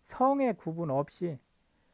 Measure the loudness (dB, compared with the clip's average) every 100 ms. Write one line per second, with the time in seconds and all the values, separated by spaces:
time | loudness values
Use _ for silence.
0 | -18 0 2 4 2 0 -6 -6 -2 0
1 | -2 -4 -6 -6 _ _ _ _ _